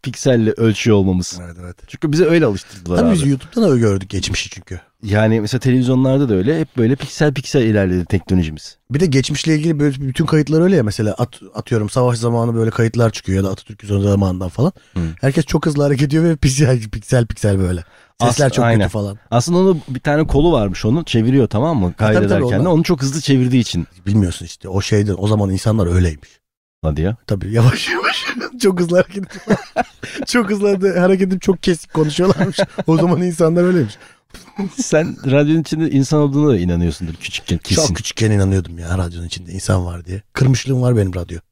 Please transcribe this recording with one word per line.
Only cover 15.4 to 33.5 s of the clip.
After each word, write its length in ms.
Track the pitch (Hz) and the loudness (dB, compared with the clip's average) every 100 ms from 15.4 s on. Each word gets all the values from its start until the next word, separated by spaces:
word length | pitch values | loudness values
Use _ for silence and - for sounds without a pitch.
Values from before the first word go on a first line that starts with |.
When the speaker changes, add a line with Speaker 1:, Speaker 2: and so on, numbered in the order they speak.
| 156 | 0
Speaker 2:
çok 200 | 160 160 | -2 0
hızlı 180 | 143 | 0
hareket 240 | 143 135 147 | 0 2 0
ediyor 160 | 156 | 2
ve 120 | 170 160 | 2 2
piksel, 460 | 139 131 147 127 107 | 0 2 2 2 -2
piksel, 360 | 110 - 127 110 | -12 0 0 0
piksel 340 | - 107 98 | -2 0 0
böyle. 240 | 90 90 - _ _ _ | 0 -2 -8 _ _ _
Sesler 240 | 120 123 139 | 0 2 2
Speaker 1:
As-, 60 | |
Speaker 2:
çok 120 | 135 117 | 2 2
Speaker 1:
aynen. 140 | 113 | 2
Speaker 2:
kötü 120 | 92 | 2
falan. 260 | 107 101 98 _ | -2 -6 -8 _
Speaker 1:
Aslında 260 | 120 123 175 | -2 2 2
onun 220 | 190 170 - | 4 2 -2
bir 100 | 123 | -6
tane 280 | - 147 151 | 0 0 2
kolu 240 | 139 165 | 2 4
varmış 340 | 147 101 90 110 | 2 0 -2 0
onu 180 | 147 | 0
çeviriyor, 440 | 160 120 113 135 113 | 0 0 2 2 2
tamam 300 | 107 151 147 | 0 0 0
mı? 80 | 90 | -2
Speaker 2:
Ha, 60 | - | 0
tabii, 160 | 107 | 2
tabii, 60 | 107 | 2
Speaker 1:
Kaydederken 300 | - 104 127 | 2 0 0
de 40 | - | 0
Speaker 2:
ondan. 160 | 165 | 2
Speaker 1:
onu 120 | 160 | 2
çok 180 | 170 170 | 2 0
hızlı 200 | 135 151 | -2 -4
çevirdiği 400 | - 135 127 127 | 0 2 4 2
için. 260 | 113 87 80 - 92 | 0 -4 -6 -8 -2
Speaker 2:
Bilmiyorsun 400 | 107 92 - 85 | 2 2 -2 -12
işte. 240 | - 98 | -16 -6
O 120 | 95 | -4
şeyden, 340 | - 107 104 92 | 0 0 2 -2
o 100 | 101 | 0
zaman 220 | 107 101 | 0 0
insanlar 460 | 95 - 110 87 90 | 0 0 0 2 2
öyleymiş. 340 | 90 76 - _ _ _ _ _ | 2 -2 -16 _ _ _ _ _
Speaker 1:
Hadi 200 | 80 73 | -4 -2
ya. 140 | 87 120 - | -2 -4 -6
Speaker 2:
Tabii, 240 | 101 95 | -6 -2
yavaş 360 | 113 120 - - | 2 2 2 -4
yavaş. 360 | 349 - - 1047 247 | -4 -4 -4 -8 -8
<laughs> 180 | - 247 | -10 -2
Çok 180 | 196 180 | -2 0
hızlı 160 | 175 175 | 0 0
hareket 200 | 180 202 | 0 -6
ediyor. 400 | 190 185 - 214 - - 240 | -12 -14 -4 -4 -2 -8 -8
<laughs> 340 | _ - - 269 | _ -16 -12 -2
Çok 220 | 247 196 | -2 0
hızlı 480 | 208 202 202 196 175 | 0 0 2 0 2
hareket 280 | 180 190 190 | 2 2 0
edip 140 | 185 | 0
çok 220 | - 180 | 0 0
kesik 300 | - 170 - | 0 -2 -4
konuşuyorlarmış. 640 | 156 156 147 185 - 190 - 190 - - | -2 -2 0 0 2 0 -2 -4 -4 0
O 100 | 160 | 2
zaman 240 | 175 170 | 2 0
insanlar 420 | 180 165 165 | -2 0 0